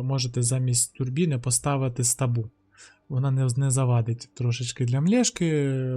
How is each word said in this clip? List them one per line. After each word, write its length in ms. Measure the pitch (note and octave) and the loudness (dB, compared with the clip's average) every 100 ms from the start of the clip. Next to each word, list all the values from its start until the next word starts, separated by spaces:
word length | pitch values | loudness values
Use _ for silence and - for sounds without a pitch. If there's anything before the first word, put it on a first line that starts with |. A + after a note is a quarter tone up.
можете 380 | B2+ C3+ B2 B2 | 0 -2 -2 0
замість 520 | A#2+ C3 B2+ A#2+ - | 0 0 0 0 -2
турбіни 460 | - C3 C3 F3 C3 | -4 -4 0 0 0
поставити 640 | B2 A#2+ D3 C#3 C3 B2 | 0 -2 0 0 0 0
стабу. 460 | A#2+ - C3 A#2 A2 _ _ - - _ - | -2 0 0 0 -4 _ _ -20 -20 _ -6
Вона 220 | C3 C#3 | -2 0
не, 160 | C3 C3 B2 | 2 0 0
не 140 | C#3 | 0
завадить 580 | C3 B2+ A#2+ A2+ A#2 - | 2 2 2 2 -4 -8
трошечки 520 | - A#2+ A#2 A#2+ - B2 | -4 -2 -2 -4 -4 -2
для 160 | C3 | 0
Млешки, 680 | D#3+ A#3+ A#3+ - E3+ D#3 C#3 C3 C3 | 2 2 2 0 0 2 2 0 -2